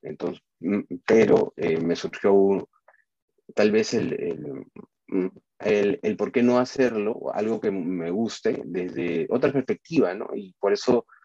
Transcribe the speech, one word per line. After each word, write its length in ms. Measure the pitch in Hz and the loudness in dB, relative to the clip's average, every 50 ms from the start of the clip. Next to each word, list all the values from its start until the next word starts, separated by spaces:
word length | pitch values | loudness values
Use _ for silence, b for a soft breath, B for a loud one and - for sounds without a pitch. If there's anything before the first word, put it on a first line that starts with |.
Entonces, 400 | - - - - - - - - _ _ _ _ | -16 -14 -10 -8 -8 -8 -8 -10 _ _ _ _
mm, 220 | 85 85 101 101 - - - - - | -4 -4 -2 -2 -4 -6 -10 -10 0
pero, 480 | - 113 113 110 104 110 - - - - - | 4 4 6 6 6 6 4 4 0 -2 -4
eh, 220 | - 85 80 82 | -2 -2 0 0
me 160 | 82 85 85 | 0 -2 -2
surgió 380 | - - 90 - - - 104 98 | -2 -4 -8 -8 -2 2 4 6
un, 320 | 98 98 98 98 92 - - b b b b b b b b _ _ _ _ _ _ _ - - | 6 6 6 4 0 -2 -6 b b b b b b b b _ _ _ _ _ _ _ -8 0
tal 180 | - 104 107 | 2 2 4
vez 220 | 104 110 214 - - | 4 2 0 0 -2
el, 200 | 113 - - - | -2 -2 -2 -4
el, 520 | - - 85 - - - 147 135 - - - _ - - _ _ _ _ - | -4 -4 -6 -6 -6 -8 -10 -12 -12 -14 -16 _ -20 -20 _ _ _ _ -6
mm, 200 | - 95 92 95 - - _ _ _ - | -2 -2 -2 -2 -6 -10 _ _ _ -6
el, 400 | - 110 107 104 101 101 95 - - | -2 0 2 2 2 2 0 0 -2
el 120 | 107 104 | -4 -2
por 160 | 90 101 95 | -2 -4 -2
qué 120 | - 123 120 | 2 2 4
no 160 | 123 123 123 | 4 4 4
hacerlo, 720 | 127 123 - - 131 120 113 107 101 107 120 - - - - | 2 0 0 0 0 0 0 0 -2 -2 -4 -4 -6 -6 -4
algo 260 | 95 107 110 113 107 | -2 -2 -2 -2 -2
que 120 | - 107 | -2 -2
me 400 | 95 98 82 87 92 87 82 85 | -2 -2 -2 -4 -4 -4 -4 -4
guste 500 | 90 104 117 107 - - - 110 - - - | -2 -2 -2 -4 -4 -4 -2 -2 -2 -2 -6
desde 600 | - 85 92 90 90 - - - 87 - 85 80 - | -6 -6 -6 -6 -6 -6 -4 -4 -2 -2 -2 -2 -2
otra 220 | - 127 143 143 | 0 0 0 0
perspectiva, 640 | 135 139 127 - 107 - _ - 165 156 107 90 92 | 0 -2 -2 -2 -4 -6 _ -2 0 2 2 2 0
¿no? 160 | 104 - - - | -4 -8 -8 -8
Y 180 | - 202 185 - _ | -10 -10 -12 -8 _
por 120 | - 202 | 0 0
eso, 360 | - - - - 247 233 - b b b b | 0 2 2 2 2 2 0 b b b b